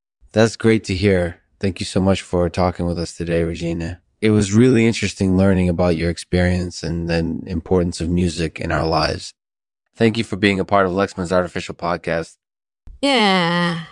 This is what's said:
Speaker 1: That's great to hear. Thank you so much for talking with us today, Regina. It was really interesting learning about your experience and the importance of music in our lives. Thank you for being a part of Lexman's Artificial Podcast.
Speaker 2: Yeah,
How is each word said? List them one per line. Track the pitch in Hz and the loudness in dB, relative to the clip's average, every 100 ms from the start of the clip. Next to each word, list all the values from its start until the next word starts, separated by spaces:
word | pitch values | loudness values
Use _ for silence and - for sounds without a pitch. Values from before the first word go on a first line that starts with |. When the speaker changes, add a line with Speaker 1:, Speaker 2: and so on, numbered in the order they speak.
| _ _ _ | _ _ _
Speaker 1:
That's | 107 113 | 2 2
great | - 113 110 | 2 2 2
to | - | 0
hear. | 90 104 92 85 - _ _ | 0 2 2 0 -6 _ _
Thank | 98 - | -4 -4
you | 98 | -4
so | 98 | 0
much | 95 92 | 2 0
for | - 87 85 | -2 -2 0
talking | 95 90 - 87 | 0 0 0 -4
with | 85 | -4
us | 82 - | -8 -8
today, | 85 85 | -4 -2
Regina. | 82 82 85 85 82 85 _ _ | -2 -4 -6 -6 -6 -10 _ _
It | 107 | 2
was | 107 98 | 2 4
really | 107 127 117 113 | 4 6 6 2
interesting | 104 98 - 95 92 | 0 -4 -2 0 4
learning | 98 92 90 | 4 4 2
about | 85 90 80 | 2 0 0
your | 85 | -2
experience | 85 - 90 90 90 90 - | -4 -2 0 2 0 -4 -8
and | 80 85 85 | -6 -6 -2
the | 85 82 - - | -2 -2 -4 -6
importance | 85 - 92 87 - | -8 0 0 0 -2
of | 85 | -2
music | 87 90 78 80 - | 0 0 -2 -6 -6
in | 85 | -4
our | 78 80 | -2 0
lives. | 82 78 - - - _ _ _ _ _ - | 0 0 -4 -10 -18 _ _ _ _ _ 0
Thank | 113 113 | 2 2
you | |
for | 110 95 | -4 0
being | 104 95 | 2 2
a | |
part | 85 101 95 | 2 2 2
of | |
Lexman's | 92 101 - 87 | 0 -2 -4 -2
Artificial | 92 87 92 - | 0 0 -6 -10
Podcast. | - 85 85 - 82 82 - _ _ _ _ - - | -6 -4 -4 -4 -4 -6 -14 _ _ _ _ -20 -4
Speaker 2:
Yeah, | 285 254 202 190 170 175 175 170 160 | 0 2 2 2 0 0 -2 -4 -10